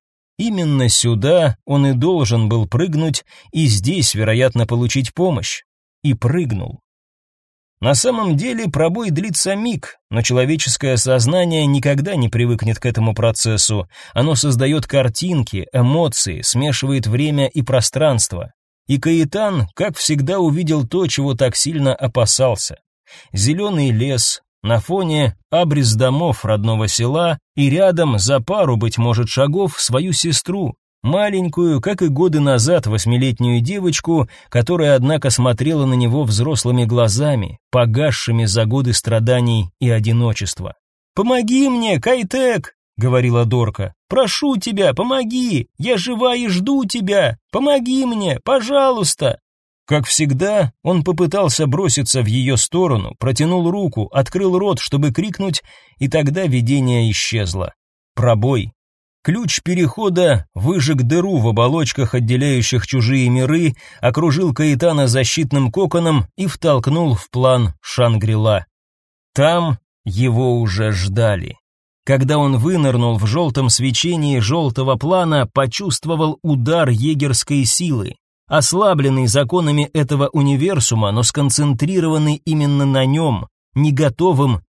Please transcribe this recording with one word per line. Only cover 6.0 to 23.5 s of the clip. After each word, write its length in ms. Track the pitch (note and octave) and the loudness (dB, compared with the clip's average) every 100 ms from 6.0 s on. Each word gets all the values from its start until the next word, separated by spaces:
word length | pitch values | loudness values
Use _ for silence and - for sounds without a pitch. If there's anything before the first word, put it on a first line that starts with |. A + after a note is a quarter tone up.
И 100 | D3 A#2 | -2 0
прыгнул. 680 | A#2 E3+ C#3+ G2 E2+ - _ _ _ _ _ _ _ _ _ _ | 0 0 -2 -4 -8 -14 _ _ _ _ _ _ _ _ _ _
На 140 | A2+ C#3 | 0 2
самом 400 | B3 A#3 G3 D3 | 0 -2 0 0
деле 340 | A#3+ A#3 G#3 | -2 -4 -4
пробой 400 | A3+ E3+ G#3 A3 | 0 0 0 -4
длится 460 | D3+ G#3 D#3+ F#3 G3+ | -4 -2 -4 -2 -2
миг, 400 | A#3 G3 - - _ | -4 -6 -10 -20 _
но 120 | A2 | -4
человеческое 760 | A#2 B2 C3 D#3 - - C#3+ B2 | 0 0 0 -2 -2 -2 0 0
сознание 680 | C3 B2+ A#2 F3+ F3 D#3+ C#3+ | 2 2 2 2 2 0 2
никогда 520 | C#3 C#3+ C#3+ E3+ F3 | 2 2 0 -2 -2
не 100 | A#2 | -2
привыкнет 500 | A#2 A#2+ A2+ G#2+ A2 | 0 0 0 -2 -2
к 80 | B2 | -2
этому 300 | A#2 A2+ G#2+ | 0 -2 0
процессу. 720 | A#2 A2 A2+ G#2+ - G#2+ F2 - - | -2 0 -2 0 0 -2 -6 -16 -8
Оно 220 | - D3+ C3+ | -2 0 0
создает 500 | D3 A#2+ C3+ D3+ - | 0 2 2 0 0
картинки, 840 | C#3 C3 - F3+ D#3+ A2+ F#2+ - | 0 0 -2 -2 -2 -2 -6 -4
эмоции, 720 | B2+ B2 D#3 D#3 - G2 D#2 | 0 2 2 0 -2 -4 -4
смешивает 640 | - A#2+ D3 B2+ C3+ C#3 A2 | -4 -2 -2 -2 -2 -2 -2
время 400 | A#2+ D3+ C#3+ C3+ | -2 0 0 0
и 140 | D3 | -2
пространство. 880 | A#2+ B2+ - - D3+ A#2 - F2+ - _ _ _ - | 0 0 0 0 0 0 -2 -6 -10 _ _ _ -4
И 100 | C#3 | -2
Каэтан, 680 | D#3+ E3 D3+ G3+ G#3+ F3 G2 - | 2 2 0 0 -2 0 -4 -4
как 200 | G3 - | -6 -2
всегда, 420 | - D3+ C3+ F#3+ | -2 0 0 0
увидел 460 | E3+ D3+ D#3+ D3+ A#2+ | 0 0 0 -2 -2
то, 200 | F3+ F3 | -2 -2
чего 280 | - C#3 B2 | -2 -4 0
так 200 | B2+ - | 0 0
сильно 380 | C#3+ D#3 C#3 | -4 0 0
опасался. 840 | - B2+ B2+ A2+ - C3 G#2 - - _ _ _ - - | 0 -2 0 0 2 0 0 -6 -12 _ _ _ -20 -10
Зеленый 600 | G2 A2+ | -2 0